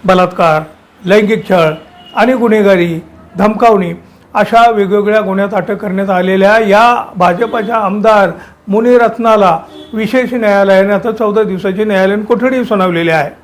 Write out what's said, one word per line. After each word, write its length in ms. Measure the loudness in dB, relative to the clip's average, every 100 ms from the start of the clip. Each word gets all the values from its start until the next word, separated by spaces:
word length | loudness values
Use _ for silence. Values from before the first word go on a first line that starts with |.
बलात्कार, 580 | 0 2 0 0 0 0 -4 -20 _ _
लैंगिक 440 | 0 0 2 -4 -2
छळ 220 | 0 0 -2 -14 -20 -12 -2
आणि 160 | 0
गुन्हेगारी, 680 | 0 0 2 2 2 0 -4 -10 -20 -18 -2
धमकावणी 560 | -2 2 2 2 -2 -8 -16 _ _
अशा 360 | -4 0 2 2
वेगवेगळ्या 500 | 2 0 0 0 0
गुन्ह्यात 280 | 0 -4 -2
अटक 240 | -4 -4 -6
करण्यात 340 | -6 -6 -2
आलेल्या 480 | -2 0 2 4 2
या 460 | 4 4 4 2 -4 -2
भाजपाच्या 600 | 0 0 -2 -4 -4 -4
आमदार 540 | -2 0 2 2 2 -4 -18 _ -4
मुनिरत्नाला 920 | -2 2 2 2 0 0 2 2 0 -6 -20 -12
विशेष 420 | -8 -2 -2 -2
न्यायालयाने 580 | -2 0 2 4 2 2
आता 200 | 0 -4
चौदा 300 | -4 -2 0
दिवसाची 420 | -2 -2 -6 -4
न्यायालयीन 400 | -2 0 0 -2
कोठडी 400 | -2 -2 0 -2
सुनावलेली 460 | -2 0 0 0 0
आहे. 200 | 0 -2 -8